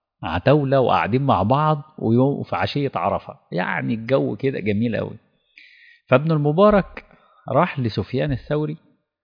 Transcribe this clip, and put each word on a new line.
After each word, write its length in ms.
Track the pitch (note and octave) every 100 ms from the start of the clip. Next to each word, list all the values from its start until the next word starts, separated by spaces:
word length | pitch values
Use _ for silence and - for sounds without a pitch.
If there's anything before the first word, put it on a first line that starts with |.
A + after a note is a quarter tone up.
| _ -
عتاولة 580 | F#2+ F2 C3 D3+ C3+ C3+
وقاعدين 420 | A#2 F#2+ E2 A#2+
مع 200 | C#3 G2+
بعض 400 | G2 C3+ D#3 D#3 - -
ويوم 440 | A2 A#2 C3+ C#3+
في 140 | - F2+
عشية 360 | G2 C#3+ C#3
عرفة، 440 | F2+ F2+ F2+ - - -
يعني 420 | E3+ F#3 F3+ C3+
الجو 420 | A2+ A2+ C3+ C3+ A#2
كده 240 | C3+ B2+
جميل 360 | G#2 G2+ E3+ G2+
أوي. 200 | G2+ G#2+ _ _ _ - - - - _ -
فابن 240 | C3 D#3
المبارك 720 | D#3 D3 D#3 G#3 G#3 - - - _ _ _ -
راح 320 | B2 F3+ -
لسفيان 520 | A#2+ G#2+ F#2+ B2 D3+
الثوري 440 | B2+ - D3+ D3+ D#3+ _ _ _ _